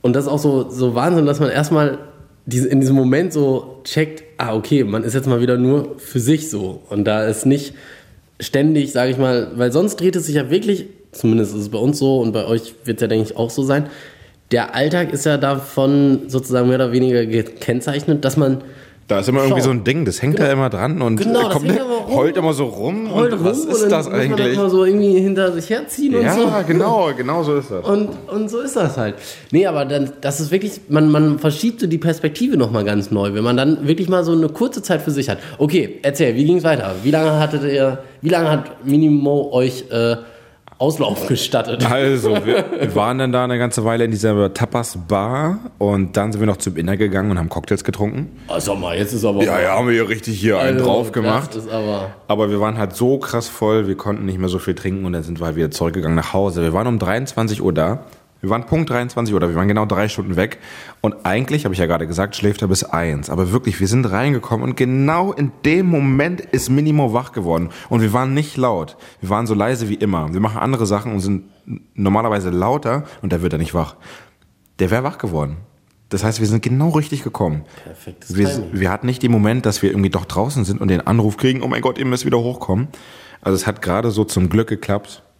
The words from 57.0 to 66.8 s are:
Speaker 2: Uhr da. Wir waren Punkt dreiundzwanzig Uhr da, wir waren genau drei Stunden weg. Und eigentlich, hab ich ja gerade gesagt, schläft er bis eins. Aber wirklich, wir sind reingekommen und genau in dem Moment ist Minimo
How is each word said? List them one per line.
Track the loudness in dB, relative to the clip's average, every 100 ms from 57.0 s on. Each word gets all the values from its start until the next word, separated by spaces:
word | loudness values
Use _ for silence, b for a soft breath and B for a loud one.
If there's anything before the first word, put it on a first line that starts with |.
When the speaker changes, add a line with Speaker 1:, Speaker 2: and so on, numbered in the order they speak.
| 0 -2 -2 -4 -2 0
Speaker 2:
Uhr | 0
da. | 0 0 -2 -8 B B _
Wir | -2
waren | -2
Punkt | 0 -2 0
dreiundzwanzig | -2 -2 -4 0
Uhr | 0
da, | 2
wir |
waren | 2 2
genau | 2
drei | 0 0 -2
Stunden | -4 -2
weg. | 0 -2 -4 B B B B
Und | -4 -2 -2
eigentlich, | -2 0 -2
hab | -2
ich | 0
ja |
gerade | 0 0 -2
gesagt, | -2 -4
schläft | 0 -2 0
er | 0
bis | 0
eins. | 0 -2 -2 -4 -4
Aber | -2 0
wirklich, | 0 -2 -2
wir | 0
sind | 2
reingekommen | 0 0 0 -2 -2 -2 -2
und |
genau | -2 0 2 0 0 -2
in | -2 -4 -2
dem | 0 2
Moment | 2 2 2 2 0 -4
ist | -2 -2 2
Minimo | 2